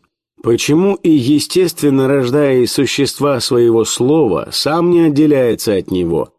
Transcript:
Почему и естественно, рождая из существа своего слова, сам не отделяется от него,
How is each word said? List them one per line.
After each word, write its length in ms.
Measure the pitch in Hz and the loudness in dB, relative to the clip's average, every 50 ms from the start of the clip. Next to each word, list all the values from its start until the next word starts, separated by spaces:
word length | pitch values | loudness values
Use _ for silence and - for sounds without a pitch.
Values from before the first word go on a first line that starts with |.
| _ _ _ _ _ _ _ _ | _ _ _ _ _ _ _ _
Почему 540 | - 113 120 113 - - 147 165 185 202 196 | -2 -2 -2 -2 0 0 0 2 2 0 -2
и 160 | - - 175 | -2 0 2
естественно, 960 | 156 147 117 127 151 147 143 - - 180 185 170 - - 147 147 135 135 131 131 | 2 2 2 2 0 0 0 -2 0 0 0 0 -2 -2 -2 0 2 2 0 0
рождая 540 | 143 139 131 123 123 147 147 139 131 127 | 0 0 0 0 0 0 0 2 2 2
из 100 | 123 110 | 0 0
существа 680 | - - 139 120 - - 139 120 - - 131 143 139 120 | 0 -2 -2 -2 0 -2 -2 -4 -2 -4 -2 -2 -2 -2
своего 420 | - - 131 120 120 117 113 113 110 | -2 -2 0 2 2 4 4 2 0
слова, 640 | - - - 120 127 151 165 147 110 87 71 55 - - | 0 -2 -2 0 0 2 2 2 0 0 -4 -6 -6 -8
сам 360 | - - 139 156 170 170 175 | -6 -4 -2 -2 0 0 2
не 120 | 175 170 | 2 2
отделяется 720 | 165 160 147 139 156 151 151 135 127 120 110 - - - 104 | 2 2 2 2 2 2 2 2 2 0 -2 -2 -2 -2 -2
от 160 | 95 85 - | -2 -2 -4
него, 420 | 95 90 90 82 82 76 64 - _ | -4 -4 -2 -2 -2 -4 -4 -6 _